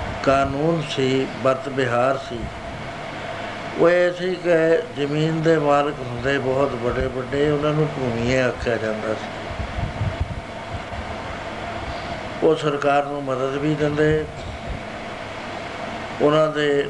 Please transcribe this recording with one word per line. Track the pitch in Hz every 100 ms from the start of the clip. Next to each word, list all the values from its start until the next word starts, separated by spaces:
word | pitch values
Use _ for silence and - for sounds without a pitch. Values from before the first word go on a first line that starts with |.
| - -
ਕਾਨੂੰਨ | 139 135 139 139 160 165 151
ਸੀ, | - 131 135 139 -
ਵਰਤ | 131 131 143
ਵਿਹਾਰ | 131 123 120 131 135 -
ਸੀ, | 117 107 - - - - - - - - - - - - -
ਉਹ | 170
ਇਹ | 180 175
ਸੀ | 175 185 170
ਕਿ | 170 165 160 160 - 123
ਜ਼ਮੀਨ | 143 151 160 160
ਦੇ | 160 160
ਮਾਲਕ | 147 143 147 147
ਹੁੰਦੇ | 123 120 135 139
ਬਹੁਤ | 127 135 135
ਵੱਡੇ | 123 120 127 131
ਵੱਡੇ, | 131 123 139 151
ਉਹਨਾਂ | 147 151
ਨੂੰ | 151 147
ਭੂਮੀਏ | 143 123 117 120 131
ਆਖਿਆ | 127 - 123 110
ਜਾਂਦਾ | 110 107 110
ਸੀ। | 104 - - - - - - - - - - - - - - - - - - - - - - - - - - - - - - - -
ਉਹ | 160 156
ਸਰਕਾਰ | 151 139 143 143 143
ਨੂੰ | 143
ਮਦਦ | 135 127 135 139
ਵੀ | 151 147
ਦਿੰਦੇ, | 147 147 151 156 156 - - - - - - - - - - - - - - - - - - -
ਉਹਨਾਂ | 147 156 156
ਦੇ | 147 147 143